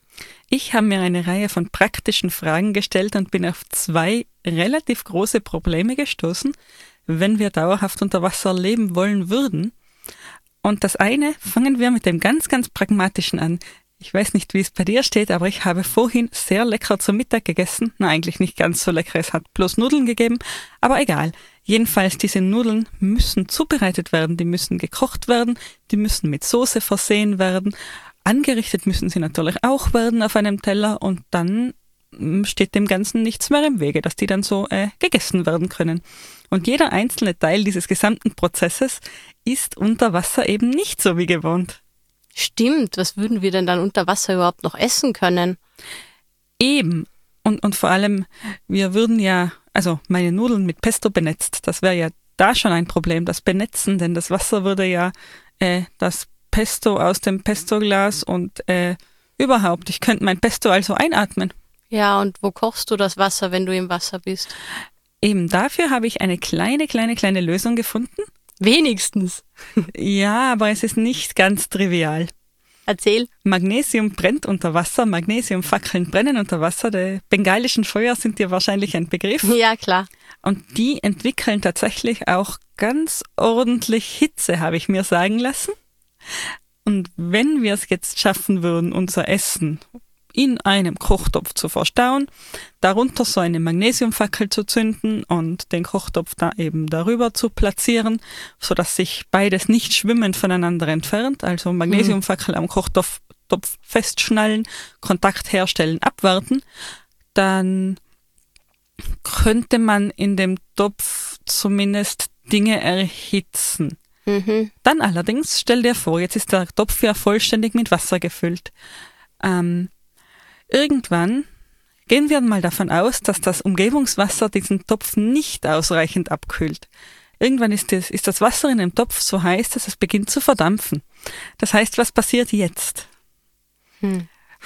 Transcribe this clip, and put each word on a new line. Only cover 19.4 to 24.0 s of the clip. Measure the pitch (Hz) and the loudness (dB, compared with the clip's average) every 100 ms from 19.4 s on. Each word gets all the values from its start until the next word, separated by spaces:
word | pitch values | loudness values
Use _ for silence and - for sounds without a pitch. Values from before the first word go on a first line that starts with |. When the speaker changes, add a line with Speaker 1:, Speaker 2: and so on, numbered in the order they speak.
| - | -6
Speaker 1:
bloß | - 185 - | -2 0 2
Nudeln | 247 294 240 | 2 2 2
gegeben, | 226 233 233 - - - - | 2 0 0 -6 -14 -12 -2
aber | 240 262 | 2 2
egal. | 277 151 156 - - _ | 2 0 0 -4 -18 _
Jedenfalls, | - 220 226 - 190 - | 0 2 2 2 2 0
diese | 202 196 | -2 2
Nudeln | 185 220 233 220 220 - | 2 2 0 0 -2 -2
müssen | 196 233 - - 185 | 0 2 2 0 -2
zubereitet | - 320 285 190 180 | -2 0 2 0 -2